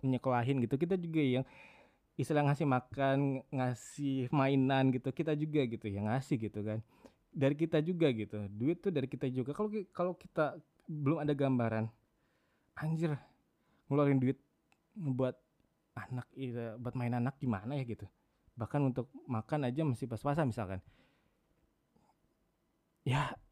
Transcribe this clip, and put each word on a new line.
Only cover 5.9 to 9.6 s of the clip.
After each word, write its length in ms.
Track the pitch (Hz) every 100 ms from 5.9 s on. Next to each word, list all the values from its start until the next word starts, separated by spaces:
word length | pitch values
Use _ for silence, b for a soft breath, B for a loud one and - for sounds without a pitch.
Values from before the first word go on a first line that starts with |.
| 101 104
ngasih 240 | 127 - 127
gitu 240 | 107 104
kan. 240 | 104 110 - B B B _
Dari 240 | 165 135 147
kita 240 | 160 156
juga 320 | 160 180 156
gitu, 320 | 113 104 104 101
duit 320 | 104 131 175
tuh 80 | 202
dari 160 | 151 127
kita 160 | - 135
juga. 240 | 127 123
Kalau 160 | 147